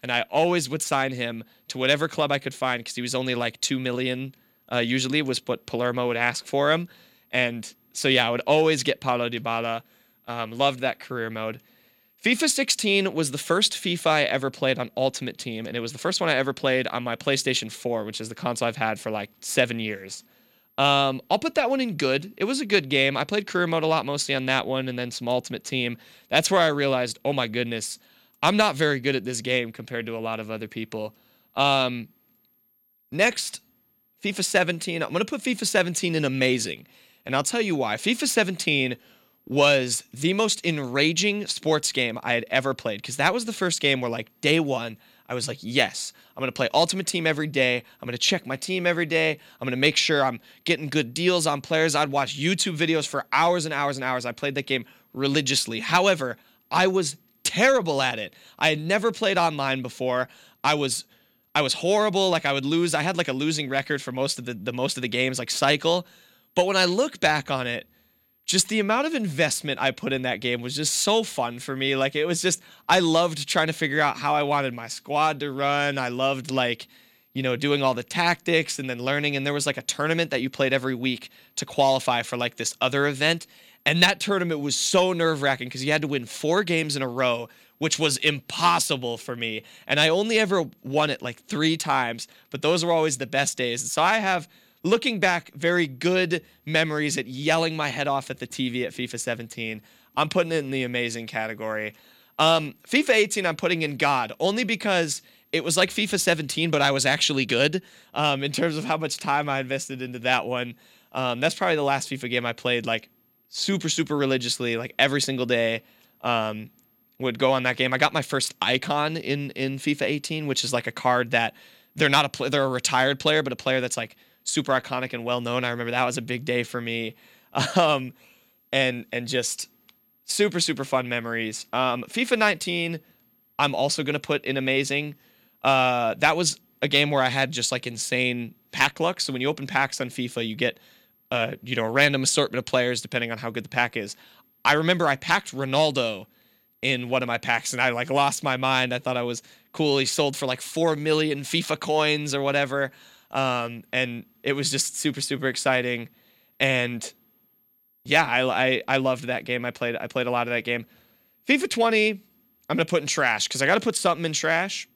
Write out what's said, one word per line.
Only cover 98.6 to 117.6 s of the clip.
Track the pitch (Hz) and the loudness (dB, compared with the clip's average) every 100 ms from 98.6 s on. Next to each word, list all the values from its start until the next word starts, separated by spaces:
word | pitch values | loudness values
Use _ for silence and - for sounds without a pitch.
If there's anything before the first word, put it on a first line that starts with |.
| 127 | -4
V | 120 123 | -2 -4
at | |
fifa | - 123 117 | -4 -8 -6
seventeen. | - 113 117 - 113 110 - _ _ - | -6 -6 -8 -8 -8 -8 -12 _ _ -2
I'm | 156 | 0
putting | 185 170 | 2 0
it | 160 | 0
in | 139 | -2
the | 131 | -4
amazing | 127 123 120 113 113 | -2 -2 -2 -4 -8
category. | 120 110 110 110 107 107 104 - _ _ - | -6 -6 -6 -6 -6 -6 -10 -20 _ _ 2
Um, | 156 165 151 - - | 4 4 2 -10 0
fifa | 262 294 | 0 4
eighteen, | 220 208 214 185 | 4 4 2 -2
I'm | 156 | 0
putting | 175 170 | 0 0
in | 156 139 | -2 0
God, | 147 135 113 - | 2 2 0 -2
only | 175 208 | 0 0
because | 240 226 214 185 165 143 - _ _ | 0 -2 0 2 2 -4 -10 _ _
it | 160 | -2
was | 147 160 | 0 2
like | 180 | 2
fifa | - 208 202 | 2 0 0
seventeen, | - 170 147 - 165 | 2 0 0 -2 0
but | 151 | 4
I | 139 | 4
was | 139 127 | 4 2
actually | 143 - 143 127 | 2 2 0 2
good, | 120 143 175 - - _ | 4 2 2 -6 -20 _
um, | - 151 139 | 0 2 2
in | 139 | -2
terms | 143 170 156 | 0 0 0
of | 151 | -2
how | 160 | -2
much | 156 - | -2 -4
time | - 143 147 | -2 0 0
I | 135 | -2
invested | 131 135 - 131 | -2 -4 -6 -8
into | 127 123 | -8 -4
that | 120 127 - | 2 2 2
one. | 123 123 117 _ _ _ | -4 -4 -10 _ _ _
Um, | - 127 120 | -4 -2 0
that's | 147 160 | 0 0
probably | 190 160 | 0 2
the | |
last | 139 139 - | 2 0 -2
fifa | 135 123 | -6 -2
game | 123 120 | -2 -2
I | |
played, | 117 127 120 117 | -4 0 0 0
like, | 113 - _ _ _ _ | -4 -4 _ _ _ _
super, | - - 196 160 | -6 -2 -2 0
super | - 151 147 | -2 -2 0
religiously, | 139 131 120 - 123 117 | 0 0 -2 -4 -2 -2
like, | 120 - | -6 2
every | 135 139 | 2 2
single | 135 131 123 | -2 -2 0
day, | 120 117 113 - _ _ _ | 2 2 0 -6 _ _ _
um, | 117 117 110 107 107 _ _ _ _ _ | -2 0 -2 -6 -12 _ _ _ _ _
would | 127 117 | -4 2
go | 131 | 4
on | 135 | 4